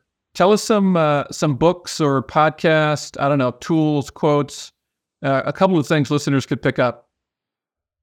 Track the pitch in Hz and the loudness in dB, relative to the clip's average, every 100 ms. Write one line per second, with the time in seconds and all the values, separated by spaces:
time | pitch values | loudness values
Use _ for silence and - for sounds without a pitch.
0 | _ _ _ - 180 208 - 214 196 175 | _ _ _ 0 2 2 2 2 2 2
1 | 151 147 - - 160 123 160 180 - - | 2 0 -4 -4 -2 2 2 0 -6 -2
2 | 147 135 127 160 156 151 170 156 151 147 | 0 0 0 0 0 0 0 2 0 -2
3 | - - 139 143 127 - - 160 151 147 | -8 -4 -2 0 -2 -4 -4 0 0 -2
4 | 131 - 160 147 143 - - _ _ _ | -4 -4 0 0 -2 -10 -18 _ _ _
5 | _ _ 139 135 147 - 190 180 127 156 | _ _ -4 -2 -2 0 2 2 0 0
6 | 135 147 143 139 - 143 139 135 123 - | 0 -2 0 -2 -2 -4 -2 0 -2 -4
7 | _ _ _ _ _ _ _ _ _ _ | _ _ _ _ _ _ _ _ _ _